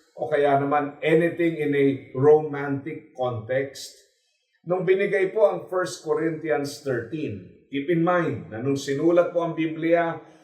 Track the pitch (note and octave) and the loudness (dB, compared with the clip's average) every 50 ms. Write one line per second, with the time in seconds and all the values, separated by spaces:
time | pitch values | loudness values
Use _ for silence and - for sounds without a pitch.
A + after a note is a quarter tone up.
0 | _ _ _ - D3 - D3+ D3 C#3+ C#3+ C#3 C#3 C#3 C#3 D3 D3 C#3 C#3+ - - | _ _ _ -10 -4 -2 0 2 2 4 2 2 2 2 0 0 0 -2 -6 -4
1 | - D3+ E3 D#3+ E3+ E3 - E3+ E3+ E3 D#3+ D3+ D3 C#3+ C#3+ C#3+ C#3 C#3 B2+ A2+ | 0 2 4 4 4 2 0 0 0 0 0 -2 -2 0 2 2 2 2 2 -2
2 | - - - C3 C3+ D3+ D3+ D3+ D#3 D3+ C#3+ C#3+ C#3+ C#3+ C#3 C3+ - D#3+ D3+ - | -6 -8 -2 2 6 6 6 6 4 0 -6 -6 -4 -4 -6 -6 -6 -10 -12 -12
3 | - - _ - B2+ B2 A#2+ G#2+ G#2 A#2 B2+ C3+ C#3 C3+ - - - - - - | -14 -16 _ -6 -4 -4 -4 -6 -6 -4 -4 -4 -4 -4 -8 -14 -18 -18 -20 -20
4 | _ _ _ _ _ _ _ _ _ _ _ _ _ D#3+ F3+ F#3 F3 F3+ F#3+ G3 | _ _ _ _ _ _ _ _ _ _ _ _ _ -4 -2 0 2 2 2 2
5 | G3+ - - G3 F#3 - - A3 G#3 G3 F3 E3 D3+ - F3+ F#3 F3+ E3 - - | 2 0 0 0 0 0 4 4 4 4 4 -2 -6 -4 -2 -2 -2 -2 -6 -8
6 | - D#3+ D3+ D#3 D#3+ D3+ - - D#3+ D#3 C#3+ D3 C#3 C3+ - - - C#3 B2 A2+ | -2 -2 0 0 0 -2 -4 -4 -2 -2 0 0 -2 -4 -8 -8 -4 -4 -2 -2
7 | - - E3 D3+ C#3 G#2+ G2+ F#2 - - - - _ _ C3 C#3+ C#3 F3+ F3 E3 | -4 -6 -6 -6 -6 -6 -8 -10 -12 -16 -20 -20 _ _ -6 -4 -2 0 0 2
8 | E3 F3+ F3+ F3 D#3+ C3+ A#2+ G#2+ - - A2 A2+ B2 C#3 C#3 - - C#3 C3+ C#3 | 2 2 2 2 0 0 -4 -6 -8 -10 -10 -4 -2 -2 -2 -2 -2 -4 -2 2
9 | D#3 E3+ F3 F3 E3+ - - E3+ E3+ E3 D#3 D#3+ D#3+ D#3+ D#3 D#3+ D#3+ D#3+ E3+ E3+ | 2 4 6 4 4 4 0 -2 -2 -2 -2 -4 -4 -4 -4 -4 0 2 2 2
10 | E3+ E3 D#3 - - - - - | 2 0 -4 -8 -12 -18 -20 -20